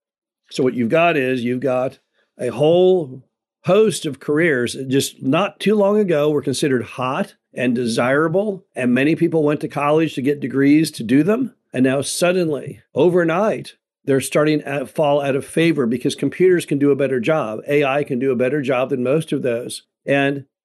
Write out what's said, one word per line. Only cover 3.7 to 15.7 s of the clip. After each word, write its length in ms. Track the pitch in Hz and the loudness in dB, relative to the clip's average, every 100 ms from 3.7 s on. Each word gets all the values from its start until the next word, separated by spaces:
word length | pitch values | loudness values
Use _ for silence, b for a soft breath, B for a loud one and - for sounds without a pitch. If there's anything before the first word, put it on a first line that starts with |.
| 196 220 156 156 | 2 2 0 -6
of 160 | 131 | -8
careers 520 | - 151 170 131 120 | -2 0 2 0 -2
that 140 | 139 135 | -6 -2
just 340 | 135 135 - | 0 -2 -4
not 380 | 135 156 196 - | -2 0 0 -2
too 160 | 190 214 | 0 2
long 240 | 196 208 | 2 2
ago 300 | 202 151 151 | 2 0 0
were 120 | 147 | 0
considered 420 | 135 127 156 127 | -2 -2 0 0
hot 520 | 107 - 127 151 202 _ _ | -4 -6 -4 -4 -6 _ _
and 200 | - 127 | -4 -2
desirable, 880 | 120 120 117 123 139 165 180 214 196 _ - | 0 -2 0 0 2 0 0 -2 -6 _ -4
and 180 | 123 | 0
many 220 | 123 143 156 | 2 2 0
people 280 | 165 165 | 0 0
went 160 | 147 147 | 0 -2
to 80 | 151 | -4
college 460 | 147 147 156 160 | -4 0 2 0
to 80 | 147 | -2
get 180 | 127 143 | -2 -2
degrees 520 | 135 131 139 151 156 | -2 2 4 4 2
to 120 | - | -4
do 200 | 107 135 | 0 2
them. 320 | 156 226 254 _ _ | 2 0 -2 _ _
And 100 | 131 | 0
now 180 | 131 139 | 0 0
suddenly, 800 | 127 - 175 185 165 135 - 101 _ | -4 0 0 2 -2 -4 -8 -16 _
overnight, 840 | - 175 175 170 165 214 131 143 - _ _ - | 2 2 4 2 0 0 -2 -8 -18 _ _ -2
they're 160 | 135 | 0
starting 400 | 123 165 151 151 | 0 0 2 0
to 240 | 143 143 123 | -2 -6 -6
fall 360 | - 147 147 | -2 0 2
out 140 | 139 135 | 0 -2
of 80 | |
favor 440 | - - 165 | -2 0 2